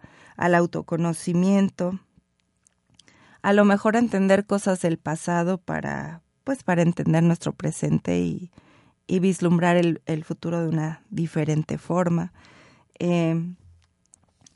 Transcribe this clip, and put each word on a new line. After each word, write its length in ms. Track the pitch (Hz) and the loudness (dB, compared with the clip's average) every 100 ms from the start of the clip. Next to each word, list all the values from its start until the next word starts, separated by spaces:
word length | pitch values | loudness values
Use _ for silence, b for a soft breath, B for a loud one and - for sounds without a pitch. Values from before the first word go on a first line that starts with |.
| b b b - | b b b -2
al 180 | 175 175 | 2 4
autoconocimiento, 1400 | 170 160 - 170 170 160 - 170 185 196 196 - 180 190 - _ _ _ _ _ _ _ _ - b b b b | 2 -2 -6 -2 -2 -2 -2 0 2 2 2 -2 -6 -6 -12 _ _ _ _ _ _ _ _ -20 b b b b
a 120 | 196 | 2
lo 100 | 202 | 4
mejor 320 | 202 202 214 220 | 6 4 2 2
a 40 | |
entender 480 | 240 196 190 196 202 | 0 0 4 2 2
cosas 340 | 202 202 185 | -2 0 0
del 160 | 175 165 | 0 -2
pasado 640 | - 156 - 175 170 185 | -4 -6 -2 0 0 -4
para, 640 | - 156 - 139 147 165 _ _ | -4 -6 -4 -6 -8 -12 _ _
pues, 200 | - 269 | -8 -6
para 180 | - 175 | -2 2
entender 400 | 170 175 - 160 | 2 0 0 2
nuestro 320 | 170 170 151 | 2 2 -4
presente 640 | - 156 - 151 156 - - | -4 -6 -4 -2 -2 0 -2
y 340 | 87 156 180 b b b b b - | -2 -6 -12 b b b b b -4
y 120 | 185 | 0
vislumbrar 580 | 185 175 175 175 175 175 | 0 0 2 2 4 4
el, 240 | 170 160 - | 2 -2 -4
el 180 | 160 | -8
futuro 380 | 156 165 170 170 | -6 -8 -6 -4
de 60 | 165 | -2
una 360 | 160 156 160 _ | -2 -4 -8 _
diferente 680 | 165 165 160 147 156 156 151 | -6 -4 -2 0 -2 -2 -8
forma. 560 | - 170 175 170 170 b b b b b b - | -4 -2 0 0 -4 b b b b b b -4
Eh, 360 | 175 175 165 165 170 180 - _ _ _ _ _ _ _ _ | 0 2 0 -2 -6 -12 -20 _ _ _ _ _ _ _ _